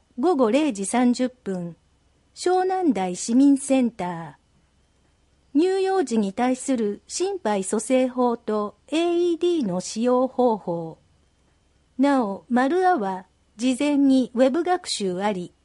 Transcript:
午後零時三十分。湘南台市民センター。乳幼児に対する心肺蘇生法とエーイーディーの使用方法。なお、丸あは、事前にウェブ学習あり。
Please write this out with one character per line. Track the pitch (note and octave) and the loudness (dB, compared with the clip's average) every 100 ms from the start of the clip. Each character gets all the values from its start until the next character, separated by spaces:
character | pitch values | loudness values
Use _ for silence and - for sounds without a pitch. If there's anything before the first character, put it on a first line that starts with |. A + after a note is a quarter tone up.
| _ - | _ -2
午 | E4 D4 | 0 2
後 | A3 | 4
零 | C4+ D#4 | 2 0
時 | G3 G3 | -2 -2
三 | A#3+ B3 | 2 2
十 | A#3+ B3+ | 2 -4
分。 | - - F3+ E3+ E3 _ _ _ _ _ - | -6 -10 -8 -8 -14 _ _ _ _ _ -6
湘 | F4+ F#4 | 0 0
南 | F#4 F#4 F4 | 0 0 0
台 | G3 F#3 F3+ | 0 -2 -6
市 | - B3 | 0 4
民 | C#4+ C4+ | 4 4
セ | - C4+ | 2 0
ン | A#3+ | 0
タ | - F3+ E3 D#3 - _ _ _ _ _ _ _ _ _ _ _ | -2 -8 -8 -12 -18 _ _ _ _ _ _ _ _ _ _ _
ー。 | C#4 | 0
乳 | F#4 F#4+ | 0 0
幼 | F#4+ F#4+ | 0 0
児 | C#4 A3+ | 0 -2
に | G3 | -2
対 | G#3+ B3 B3+ | -2 -2 -2
す | - B3 | -2 -2
る | G#3 G#3 - | -2 -6 -10
心 | - F#4 G4 | -6 -4 -4
肺 | G#3+ G#3 | -2 -2
蘇 | F#3+ A3 | -2 -4
生 | - B3+ B3+ | 0 0 0
法 | B3+ B3 A#3 | 0 -2 -2
と | - G#3+ G#3 - _ | -4 -4 -4 -10 _
エ | D#4 | -2
ー | F4 F4 F4 | 0 0 0
イ | E4 | 0
ー | |
デ | F4 | 0
ィ | E4+ | 0
ー | G#3 | -2
の | F3+ | -4
使 | - A3 | -6 -2
用 | B3 B3 B3+ | 0 2 0
方 | - B3 G#3+ | 0 0 0
法。 | - E3+ D#3+ - _ _ _ _ _ _ _ _ _ - | -4 -8 -8 -16 _ _ _ _ _ _ _ _ _ 0
な | C#4 C4+ G#3 | 2 2 0
お、 | F#3+ - | -4 0
丸 | B3 C4+ F4+ F#4 | 0 2 2 2
あ | E4+ | 2
は、 | G3 F#3 - _ _ G#3+ | -2 -6 -12 _ _ -4
事 | B3+ B3 | -2 0
前 | D4 C#4+ | 0 4
に | C#4 C4 A#3+ | 4 4 2
ウ | A3+ | 2
ェ | C4 | 2
ブ | D4+ | 2
学 | F4 F4+ - | 0 -2 -4
習 | - F#3+ F3+ | -6 -4 -2
あ | G#3 | -2
り。 | F#3 F3 _ | -4 -8 _